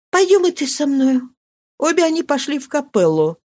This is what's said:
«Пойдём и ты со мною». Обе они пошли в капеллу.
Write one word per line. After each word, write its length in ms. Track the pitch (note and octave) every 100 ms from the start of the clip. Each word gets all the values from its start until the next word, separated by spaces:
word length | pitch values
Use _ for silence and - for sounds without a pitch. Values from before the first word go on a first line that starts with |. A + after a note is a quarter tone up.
| _
«Пойдём 360 | F4+ F#4 G4 F4
и 60 |
ты 140 | F4 C4
со 200 | - D4
мною». 440 | C#4 C4 B3+ B3+ _ _ _ _ -
Обе 260 | D#4 E4
они 180 | E4 D#4+
пошли 360 | - C#4 - C#4
в 100 | C4+
капеллу. 680 | D4 C#4+ G#3+ E3+ D#3+ D#3 E3 _